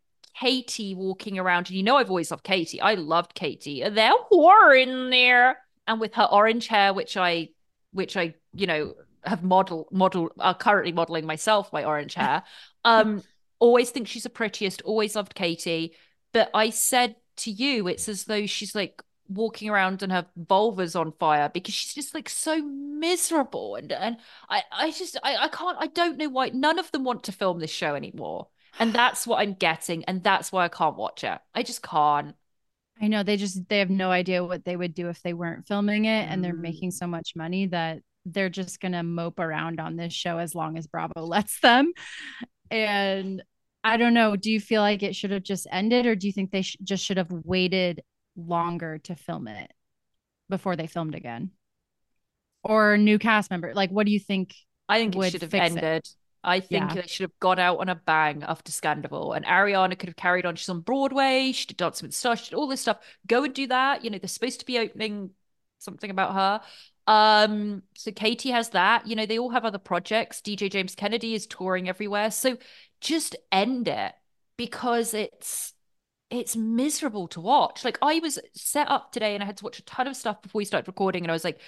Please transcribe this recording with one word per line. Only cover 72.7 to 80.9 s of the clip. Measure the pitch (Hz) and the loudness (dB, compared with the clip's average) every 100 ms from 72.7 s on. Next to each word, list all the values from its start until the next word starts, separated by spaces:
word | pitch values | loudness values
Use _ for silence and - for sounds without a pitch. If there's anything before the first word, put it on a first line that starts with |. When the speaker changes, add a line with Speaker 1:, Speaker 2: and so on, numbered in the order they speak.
| - - _ | -20 -20 _
Speaker 1:
just | - 320 - - _ | -4 -4 -4 -10 _
end | 190 220 254 185 | 0 0 -2 -2
it, | 110 98 - _ _ _ - | -4 -6 -10 _ _ _ -10
because | 233 - 247 240 233 | -10 -6 -2 0 -2
it's, | 214 202 - - - - - _ _ _ _ _ | -4 -6 -10 -10 -10 -10 -16 _ _ _ _ _
it's | 240 - 226 | -8 -4 -4
miserable | 220 226 285 285 294 208 170 | 0 0 0 -2 -4 -6 -8
to | 175 | -6
watch. | 185 277 165 - | 2 2 2 -2
Like, | 247 - | -6 0
I | 285 330 | 2 2
was | 320 - - | -2 -6 -10
set | - - 294 285 | -10 -4 -2 0
up | - - | -2 -4
today | 233 214 | -4 -4
and | 202 | -4
I | 202 | -8
had | 190 | -10
to | |
watch | 202 - | -12 -14
a | |
ton | - - 254 | -10 -6 -6
of | 262 | -4
stuff | 226 - | -6 -8
before | - 214 | -6 -6
we | |
started | 202 165 | -2 -2
recording, | 156 | -4